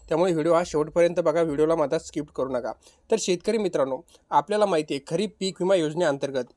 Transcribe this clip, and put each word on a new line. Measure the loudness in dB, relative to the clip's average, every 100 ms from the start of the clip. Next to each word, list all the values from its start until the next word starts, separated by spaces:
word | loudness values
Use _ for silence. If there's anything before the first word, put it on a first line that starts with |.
| -4
त्यामुळे | 0 2
व्हिडिओ | 2 2
हा | 2 2
शेवटपर्यंत | -2 0 2 2 2
बघा, | 0 2
व्हिडिओला | 0 2 2
मात्र | 2 0 -2
स्किप | -4 -10 -8
करू | -6 -4
नका. | -4 -6 -10 -16 _ -2
तर | -2
शेतकरी | 0 -4 -2 -2
मित्रांनो, | 0 0 -2 -4 -10 _ -2
आपल्याला | 0 2 0 2
माहिती | 0 -2
आहे | -6 -4
खरीप | -4 -4 -4
पीक | -6 -2
विमा | 0
योजनेअंतर्गत | 2 0 0 0 0 -4 -4 -6